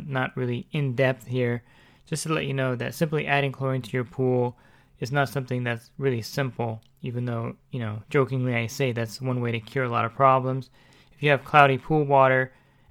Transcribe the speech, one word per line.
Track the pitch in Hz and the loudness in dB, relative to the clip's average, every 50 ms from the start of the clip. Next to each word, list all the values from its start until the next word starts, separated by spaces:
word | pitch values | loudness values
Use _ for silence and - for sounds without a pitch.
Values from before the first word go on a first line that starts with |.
| - | -6
not | 147 135 131 131 - - | -6 -4 -4 -4 -4 -4
really | 135 127 120 120 120 - - | -4 -4 -4 -4 -6 -6 -6
in | - 151 143 131 117 | -4 -4 -2 -2 0
depth | 131 131 131 131 - - | 2 2 2 0 -2 -6
here, | 123 127 127 123 120 120 117 - _ _ _ - _ _ _ _ | -6 -4 -2 -2 -2 -2 -4 -8 _ _ _ -20 _ _ _ _
just | - 160 147 | -8 -8 -6
to | - 160 | -4 -2
let | 160 156 151 | -2 -2 -2
you | 139 135 | -2 -2
know | 135 131 127 123 | -2 -2 -2 -2
that | 120 123 131 127 | -4 -6 -6 -4
simply | - 170 151 156 151 151 | -2 -2 0 0 -2 0
adding | 147 143 143 139 135 | 0 0 0 0 0
chlorine | 131 - 135 131 131 131 | -2 -4 -4 -2 -2 -4
to | 127 - | -4 -4
your | 131 127 120 | -4 -4 -4
pool | - - - 131 127 127 123 120 120 - _ _ _ _ _ _ _ _ - | -4 -4 -2 0 2 2 2 0 -2 -4 _ _ _ _ _ _ _ _ -10
is | - 120 | -8 -2
not | 143 143 135 - | 0 0 0 0
something | - 139 127 - 127 123 | -2 -6 -4 -4 -4 -4
that's | 123 120 117 113 - - _ - | -2 -4 -4 -6 -8 -14 _ -4
really | 135 139 123 113 | -2 -2 -2 -2
simple, | 104 - - 156 135 127 - - 120 113 113 113 - _ _ _ | -4 -6 -4 -4 -4 -4 -4 -4 -4 -4 -6 -8 -12 _ _ _
even | - 127 117 123 123 | -8 -6 -6 -4 -4
though, | 123 117 113 117 123 - - _ _ | -4 -4 -4 -6 -6 -10 -12 _ _
you | - 123 | -8 -6
know, | 113 107 107 107 - - | -6 -6 -6 -8 -6 0
jokingly | - 143 131 107 135 127 127 127 120 | 2 2 2 2 0 -2 0 0 0
I | 117 113 | -2 -2
say | 110 - - 139 123 | -4 -2 -2 -2 -2
that's | 113 117 117 110 - - | 0 -2 -4 -6 -6 -6
one | 131 127 123 123 | -4 -4 -2 -2
way | 120 117 | -2 -2
to | 117 113 | -4 -4
cure | 110 - - 135 127 | -6 -6 -4 -4 -2
a | 120 | -2
lot | 117 113 117 | 0 -2 -2
of | 113 - | -2 2
problems. | - 139 131 131 131 127 131 131 131 - - _ _ _ _ _ - _ _ | 4 6 6 6 4 2 0 -4 -4 -6 -10 _ _ _ _ _ -20 _ _
If | - - | -6 0
you | 143 147 | 2 2
have | 143 127 - | 2 2 2
cloudy | - - 151 143 135 135 | 4 6 8 8 8 6
pool | 123 - - 156 151 147 | 2 0 0 0 2 2
water, | 139 139 135 131 131 131 131 131 - _ _ _ _ _ _ _ _ | 4 6 6 6 6 6 2 0 -2 _ _ _ _ _ _ _ _